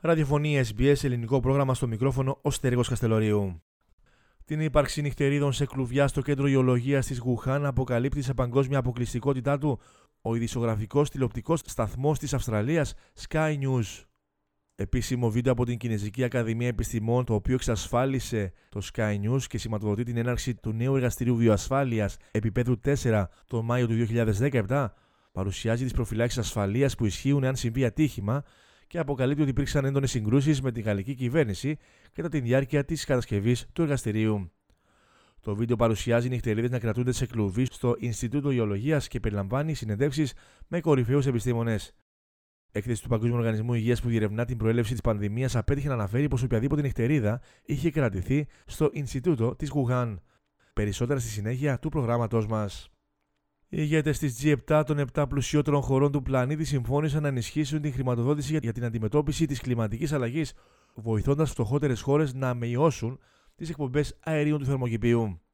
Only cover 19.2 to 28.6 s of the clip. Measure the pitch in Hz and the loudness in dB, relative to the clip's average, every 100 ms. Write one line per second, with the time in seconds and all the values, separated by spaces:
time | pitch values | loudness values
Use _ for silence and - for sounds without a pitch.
19.2 | 104 135 127 113 110 107 107 104 123 117 | 0 -2 -2 -8 -6 -4 -2 -2 -2 -2
20.2 | 117 120 - 110 117 110 123 135 123 - | -2 -2 -2 -4 -4 -2 0 2 2 0
21.2 | 120 117 113 101 - 135 135 113 101 - | 2 4 6 4 2 0 0 0 -2 -4
22.2 | - 110 107 113 120 120 139 139 123 110 | -6 -2 -2 0 0 0 2 0 2 2
23.2 | 92 - _ 120 117 123 120 113 117 117 | 0 -6 _ -6 -2 0 2 2 2 2
24.2 | 110 101 139 131 98 139 123 - _ _ | 2 2 2 0 0 0 -2 -8 _ _
25.2 | _ - 98 92 110 117 127 113 110 110 | _ -6 -4 -2 -2 0 0 -2 -2 0
26.2 | 120 123 107 - 98 110 139 - 110 - | 0 0 -2 -2 0 2 2 2 -2 0
27.2 | 135 143 131 131 120 113 123 - 151 - | 0 0 0 -2 -2 0 -2 2 0 0
28.2 | 101 131 - _ | -4 -4 -6 _